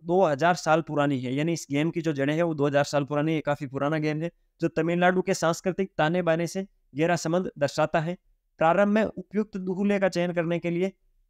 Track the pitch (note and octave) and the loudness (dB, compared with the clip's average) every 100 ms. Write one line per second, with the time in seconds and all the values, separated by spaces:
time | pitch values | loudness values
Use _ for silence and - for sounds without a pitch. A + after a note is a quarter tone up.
0 | E3 F3+ E3+ C3+ E3+ F3 D#3+ D#3+ - D3 | 0 2 4 4 2 2 2 2 2 0
1 | C#3+ C3+ B2 C#3 E3 D#3+ - C#3 D#3+ E3+ | 0 0 -2 -2 -2 -2 -2 -2 0 -2
2 | D#3+ C#3 C#3 D#3 E3+ D3+ C#3+ C#3+ C#3+ D3 | -2 0 0 0 0 0 2 2 2 0
3 | C3+ D3 D#3 D#3+ D3 C#3+ C#3 C3+ C#3+ D#3 | -2 -2 0 -2 -2 -4 -6 -4 -2 0
4 | D3+ D3+ E3+ - _ _ E3 - E3 F3 | -2 -4 -6 -10 _ _ -2 0 0 4
5 | F3+ F#3 G3 F3+ E3 E3+ F#3+ F3 F#3+ - | 4 2 0 0 0 0 -4 -4 -4 0
6 | D#3 F3+ E3+ E3 E3+ F#3+ G3 _ _ C3+ | 0 0 0 0 -2 -6 -10 _ _ -2
7 | E3+ E3+ D#3+ F3 F#3+ D3 C#3+ - D#3 E3 | 0 0 0 -2 -2 -2 -2 0 0 0
8 | D#3+ F#3 _ _ _ - D#3+ F3 G3+ G#3+ | -2 -8 _ _ _ 0 2 4 4 2
9 | G#3+ - - G3+ G#3 F#3+ F#3 F#3 G3+ G3+ | 0 -4 -6 -4 -4 -6 -6 -2 0 2
10 | F#3+ F3 F3 F3 E3 E3+ E3+ E3+ F#3+ - | 2 0 -2 -2 -2 -2 -2 -2 -2 -4
11 | _ _ | _ _